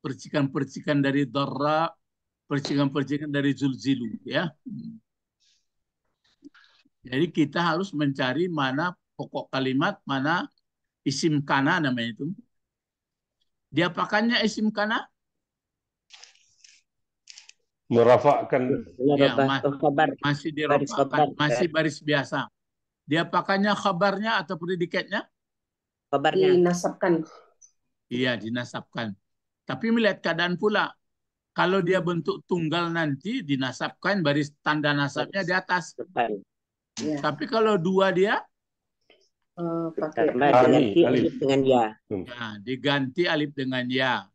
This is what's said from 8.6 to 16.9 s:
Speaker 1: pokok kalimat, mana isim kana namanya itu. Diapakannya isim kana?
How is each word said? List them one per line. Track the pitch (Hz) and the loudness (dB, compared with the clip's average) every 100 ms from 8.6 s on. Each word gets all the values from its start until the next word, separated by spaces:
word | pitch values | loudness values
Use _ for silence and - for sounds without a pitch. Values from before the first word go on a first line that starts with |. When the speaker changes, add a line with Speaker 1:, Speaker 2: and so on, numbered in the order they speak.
| 131 135 175 185 _ - | -2 -2 -4 -6 _ -14
Speaker 1:
pokok | - 139 - | -10 -8 -6
kalimat, | 135 131 131 180 - | -4 0 0 0 -4
mana | - 135 139 175 285 _ _ _ _ _ - | -6 -2 0 -2 -4 _ _ _ _ _ -6
isim | 135 170 147 | 0 0 0
kana | 143 139 139 180 | 0 0 2 0
namanya | 143 123 117 107 | 0 -2 -4 -6
itu. | 147 196 _ _ _ _ _ _ _ _ _ _ _ _ _ | -8 -10 _ _ _ _ _ _ _ _ _ _ _ _ _
Diapakannya | 143 175 175 180 214 233 233 | -2 -2 -2 0 2 2 2
isim | 220 220 214 214 | 0 0 -2 -2
kana? | 214 240 - _ _ _ _ _ _ _ _ _ _ - - _ _ _ - _ _ | -2 -4 -6 _ _ _ _ _ _ _ _ _ _ -20 -20 _ _ _ -20 _ _